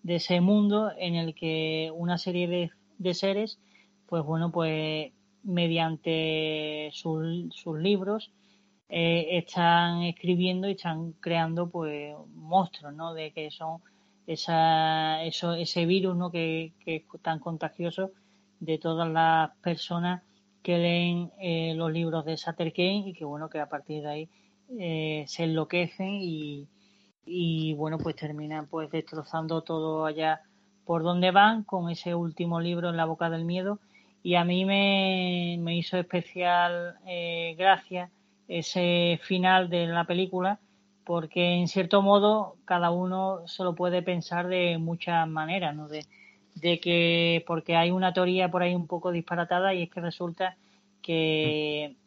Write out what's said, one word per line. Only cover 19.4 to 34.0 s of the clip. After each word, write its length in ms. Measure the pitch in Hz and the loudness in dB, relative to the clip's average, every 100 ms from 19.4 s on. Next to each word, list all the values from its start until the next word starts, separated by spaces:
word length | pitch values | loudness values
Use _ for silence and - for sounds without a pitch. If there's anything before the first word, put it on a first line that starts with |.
| 156 _ | 2 _
personas 680 | 180 165 - 175 175 180 _ _ _ _ | -4 -4 -4 -2 -2 -4 _ _ _ _
que 160 | - 175 | 0 2
leen, 540 | 170 170 175 175 175 - | 4 2 2 0 -4 -8
eh, 340 | 185 165 165 | -4 -2 -2
los 160 | 160 165 | -2 -2
libros 340 | 160 165 160 | -2 -2 -2
de 120 | 156 160 | -4 -6
Sutter 360 | - 160 160 | -6 -4 -4
Kane 360 | - 180 202 196 | 0 0 0 -4
y 40 | |
que, 120 | 170 | -8
bueno, 260 | 151 147 156 | -8 -8 -8
que 80 | 156 | -6
a 100 | 147 | -6
partir 340 | 147 - 151 | -8 -8 -8
de 60 | 147 | -6
ahí, 200 | 151 160 _ _ _ _ 247 | -8 -10 _ _ _ _ -8
eh, 460 | 175 160 156 151 143 | -4 -2 -2 -4 -8
se 180 | - | -4
enloquecen 680 | 165 160 156 175 170 - 190 202 | -2 0 0 -2 -2 -4 -6 -6
y, 440 | 180 156 151 143 147 _ _ _ _ _ - | -6 -6 -8 -10 -14 _ _ _ _ _ -8
y, 480 | 180 170 160 156 | -2 0 0 -2
bueno, 240 | 147 156 160 | -2 -4 -2
pues 180 | 165 151 | -4 -6
terminan, 520 | 151 151 151 156 151 | -8 -8 -8 -8 -6
pues, 220 | 160 151 | -8 -4
destrozando 720 | 160 156 156 143 160 160 165 | -6 -6 -10 -6 -6 -2 -4
todo 440 | 160 165 160 156 156 | -2 -4 -2 -2 -2
allá 340 | 156 156 156 _ _ _ _ - | 0 0 0 _ _ _ _ -2
por 160 | 165 | 0
donde 280 | 165 175 185 | 2 4 6
van 340 | 190 214 226 | 8 8 6
con 260 | 208 185 170 | -2 -4 -2
ese 240 | 165 175 | -4 -4
último 440 | 170 170 160 170 170 | -2 -2 -2 -2 0
libro, 280 | 170 175 175 | 0 -2 -2
En 80 | 165 | 0
la 80 | |
boca 240 | 160 160 165 | 0 0 -2
del 160 | 165 | -2
miedo. 360 | 165 180 190 208 _ _ | -2 -2 -2 -6 _ _